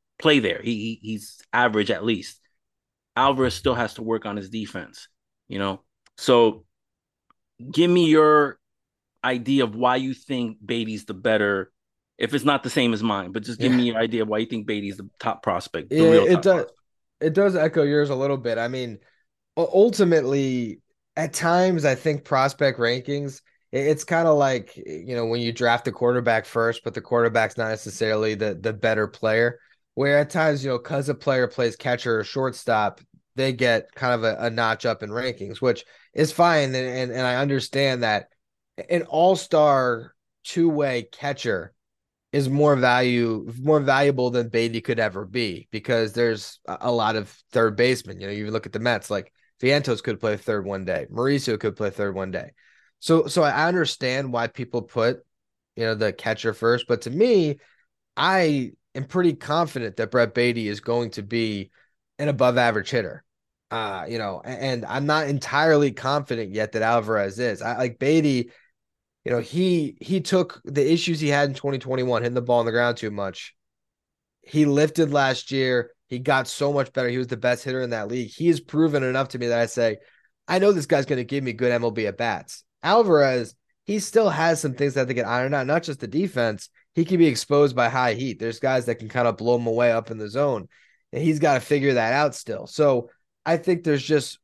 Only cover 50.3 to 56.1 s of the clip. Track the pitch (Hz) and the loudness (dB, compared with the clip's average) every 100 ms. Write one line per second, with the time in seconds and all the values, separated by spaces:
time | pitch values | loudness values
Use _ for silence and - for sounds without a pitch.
50.3 | 104 - 107 95 98 92 85 69 113 127 | -4 -4 -4 -4 -6 -4 -6 -6 -4 0
51.3 | 143 131 110 107 - 104 - 101 92 95 | 0 -2 -2 -4 -4 -6 -4 -4 -4 -8
52.3 | 90 - _ _ _ _ _ - 165 151 | -8 -12 _ _ _ _ _ 2 2 2
53.3 | 175 151 120 165 185 151 - 127 131 135 | 2 2 2 0 0 -2 -2 -4 -2 -4
54.3 | 120 117 - 120 120 117 120 117 127 _ | -4 -4 -6 -6 -6 -4 0 0 -2 _
55.3 | _ _ _ _ - 113 107 107 | _ _ _ _ -6 -4 0 -2